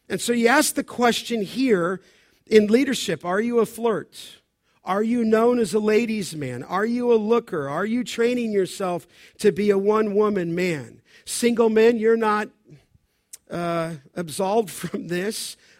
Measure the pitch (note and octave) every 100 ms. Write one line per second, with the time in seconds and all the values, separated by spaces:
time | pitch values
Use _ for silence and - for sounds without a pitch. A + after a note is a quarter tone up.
0 | - F#3+ - A#3+ A#3 C4+ D4 - - -
1 | A#3+ A3+ - A#3 F#3+ G#3+ C4 G3 E3+ F#3
2 | - _ _ _ _ A3 G#3 A#3 C#4 A#3
3 | - D#3 F3+ F#3+ A#3 A#3+ G#3+ - A#3 F#3
4 | - - - - _ _ _ _ - F#3+
5 | A3 A#3+ A3+ A3 A#3 B3 A3 G#3+ G#3+ G#3+
6 | A#3+ A3 F3 D#3+ C3+ B2 B2+ F3+ A3 A#3+
7 | A#3+ A3+ G#3 A#3 A#3 F3 C#3 D3 G#3 A#3+
8 | G3+ - A#3 B3 A3+ G#3 F#3 - F#3+ F3
9 | - _ - - G#3 E3+ G#3 G3 G3 G#3+
10 | A3 G3+ G#3+ G3+ F3 E3+ F3+ D#3 A2+ -
11 | _ - - - A#3+ A#3 A#3 A3 A3+ A#3+
12 | A3 A#3 A3 G#3 G#3+ - _ D3 _ _
13 | _ _ _ - _ E3+ F3 E3+ E3 D#3+
14 | - - E3 C#3 F#3+ A3 G3 - E3+ G3
15 | E3 F3 G3 A3+ - - _ _